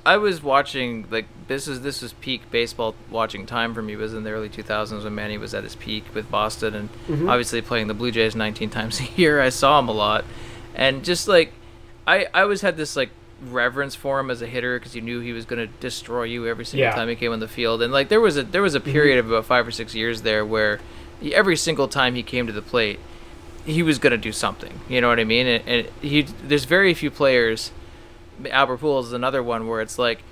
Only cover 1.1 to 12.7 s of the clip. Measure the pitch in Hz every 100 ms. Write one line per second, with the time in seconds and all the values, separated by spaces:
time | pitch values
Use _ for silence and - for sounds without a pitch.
1.1 | 113 104 - - 135 143 131 135 131 123
2.1 | - - 127 - 120 117 - 113 110 -
3.1 | 113 110 101 95 120 117 113 107 107 110
4.1 | 110 107 107 107 110 107 107 107 107 104
5.1 | 104 104 104 107 107 104 - - 107 -
6.1 | - 107 104 107 - 110 107 107 - -
7.1 | 151 170 123 117 117 107 120 107 104 123
8.1 | 113 110 110 107 107 110 110 113 - 131
9.1 | - 165 147 131 123 139 147 123 107 104
10.1 | 107 - - - - - - 135 135 147
11.1 | 175 - 185 160 - - - - - -
12.1 | 185 190 170 202 196 196